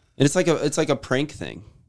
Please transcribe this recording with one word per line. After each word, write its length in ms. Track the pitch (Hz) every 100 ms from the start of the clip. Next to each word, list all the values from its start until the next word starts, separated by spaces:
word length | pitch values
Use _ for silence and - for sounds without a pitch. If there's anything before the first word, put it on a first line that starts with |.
| _ -
And 80 | 143
it's 100 | 180
like 140 | 170
a, 60 | 151
it's 200 | 143 147
like 120 | 214
a 80 | 139
prank 340 | - 131 147
thing, 320 | - 69 - 110 -